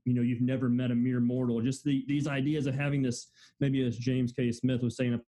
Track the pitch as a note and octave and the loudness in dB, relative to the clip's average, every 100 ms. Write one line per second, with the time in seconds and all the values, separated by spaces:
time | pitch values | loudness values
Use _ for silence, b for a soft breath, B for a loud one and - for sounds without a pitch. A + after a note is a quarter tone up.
0 | B2 B2 A#2+ A#2+ B2 C3 B2+ A#2+ B2+ A#2+ | -2 0 0 0 0 0 0 0 0 0
1 | B2+ B2 A#2+ B2+ B2 A#2 A#2+ C3+ D3 C3+ | 0 2 2 2 0 0 0 -2 0 0
2 | C3 D3 D3 C#3 C3+ D3+ C#3+ C3 C#3+ C#3+ | 0 -2 0 0 0 0 -2 -2 0 0
3 | C3 A#2 - B B _ C#3 C3+ B2 A2 | 0 -2 -10 B B _ 0 2 0 0
4 | B2 B2+ B2 C3 B2 A#2 B2+ B2 B2 - | 0 0 0 0 -2 0 0 0 0 0
5 | B2 A#2+ | 0 -2